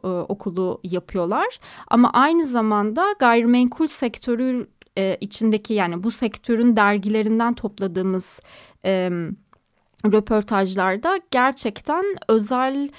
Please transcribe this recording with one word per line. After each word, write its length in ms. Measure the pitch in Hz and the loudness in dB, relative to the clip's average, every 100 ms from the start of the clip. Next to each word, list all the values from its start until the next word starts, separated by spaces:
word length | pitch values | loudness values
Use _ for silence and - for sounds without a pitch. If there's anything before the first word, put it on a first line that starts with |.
e, 40 | 185 | -6
okulu 720 | 180 - 196 202 175 185 - | -6 -4 -6 -6 -4 -4 -4
yapıyorlar. 760 | 180 180 - 190 175 240 427 - - - - | -6 -6 -4 -4 -2 -2 -2 -6 -18 -18 -2
Ama 220 | 233 247 | 2 4
aynı 320 | - 285 339 | 4 4 2
zamanda 720 | 294 240 220 208 214 240 392 403 | 0 0 0 0 0 0 0 2
gayrimenkul 680 | 247 233 233 247 247 - 320 | 4 4 4 4 2 0 -4
sektörü, 800 | - 240 - - 233 254 254 - _ _ - | -2 -6 -4 -4 -2 -2 -2 -6 _ _ -4
e, 180 | 190 - | -2 -2
içindeki, 540 | 202 - 226 214 - | -6 -2 0 0 0
yani 280 | 214 175 170 | -2 0 -2
bu 80 | 214 | -4
sektörün 680 | - 226 - - 226 240 220 | -2 -4 -4 -2 2 4 4
dergilerinden 800 | 208 208 202 220 214 226 233 | 4 2 0 0 0 0 0
topladığımız, 840 | 240 226 208 196 175 185 185 185 - - - - _ | -2 -6 -6 -4 -2 -2 -2 -4 -14 -20 -20 -20 _
e, 260 | - 190 180 175 165 - _ _ _ _ _ _ 214 | -2 0 0 -4 -6 -10 _ _ _ _ _ _ 2
röportajlarda 1080 | 214 208 214 208 202 190 190 185 294 330 381 - | 2 2 0 0 0 0 0 0 0 -2 -2 -2
gerçekten 760 | - 262 254 226 202 - 320 392 381 - | 0 0 0 -6 -6 -4 -4 -4 -4 0
özel 600 | 220 208 254 262 277 285 | 0 2 -2 -2 -2 -6